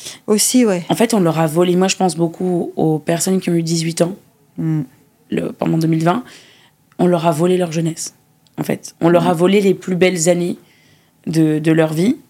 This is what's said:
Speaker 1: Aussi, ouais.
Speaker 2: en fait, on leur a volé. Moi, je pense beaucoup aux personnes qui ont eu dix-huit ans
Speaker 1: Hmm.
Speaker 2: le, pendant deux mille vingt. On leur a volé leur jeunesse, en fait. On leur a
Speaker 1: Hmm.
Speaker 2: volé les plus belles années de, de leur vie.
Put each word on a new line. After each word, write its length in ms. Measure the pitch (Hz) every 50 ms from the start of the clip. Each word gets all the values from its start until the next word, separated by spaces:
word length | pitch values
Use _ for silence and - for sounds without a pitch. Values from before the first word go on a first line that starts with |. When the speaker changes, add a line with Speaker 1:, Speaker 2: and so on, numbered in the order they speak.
| - - - - _
Speaker 1:
Aussi, 400 | - 214 208 - - - 254 247
ouais. 180 | 214 190 175 160 -
Speaker 2:
en 40 | 165
fait, 200 | - 226 240 240
on 60 | 208
leur 180 | 175 165 151 160
a 80 | 165
volé. 280 | 156 151 170 180 180 175
Moi, 140 | 180 185 190
je 80 | -
pense 200 | - 190 180 156
beaucoup 540 | 165 170 160 165 - 185 180 180 170 - - -
aux 220 | - - 160 156 151
personnes 420 | 151 - 170 165 - 190 190 185
qui 80 | - 185
ont 60 | 170
eu 80 | 170
dix-huit 400 | 165 160 170 165 160 165 165 -
ans 120 | 175 170 202 - _ _ _ _ _ _ _ -
Speaker 1:
Hmm. 240 | 165 160 160 151 135 - _ _ _ _ _ _ _ -
Speaker 2:
le, 220 | 165 - - -
pendant 260 | - - - 165 165 160
deux 80 | 160 160
mille 160 | 165 160 160
vingt. 180 | 170 180 254 254 - - - - - _ _ _ _ _ _ _ _ _ -
On 80 | 180
leur 200 | 180 175 165 156
a 40 | 170
volé 240 | 160 143 170 180 185
leur 160 | 180 180 160
jeunesse, 400 | 151 170 165 160 160 - - - - _ _ _ _ _ _ _ _ -
en 40 |
fait. 320 | 156 - - - - - - -
On 80 | 170 165
leur 180 | 170 170 165
a 60 | 180
Speaker 1:
Hmm. 60 | 180 160
Speaker 2:
volé 220 | 180 185 196 208
les 100 | 196 196
plus 240 | 180 180 - 185 185
belles 320 | 170 185 185 185 170 160 180
années 300 | 175 175 175 180 - - - _ _ _ _ _ _ _ _ _ _ _ -
de, 320 | - 160 160 160 156 151 156
de 120 | 151 165
leur 220 | 160 160 160 156 160
vie. 220 | 156 180 226 311 - -